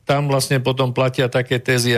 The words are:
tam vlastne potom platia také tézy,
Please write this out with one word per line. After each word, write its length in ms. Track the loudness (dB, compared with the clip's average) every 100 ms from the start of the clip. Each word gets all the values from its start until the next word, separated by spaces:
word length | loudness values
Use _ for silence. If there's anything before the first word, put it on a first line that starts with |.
| -2
tam 240 | -2 0
vlastne 320 | 0 0 0
potom 320 | 0 0 -2 0
platia 320 | 0 0 0
také 320 | -2 -2 -2
tézy, 320 | 0 0 2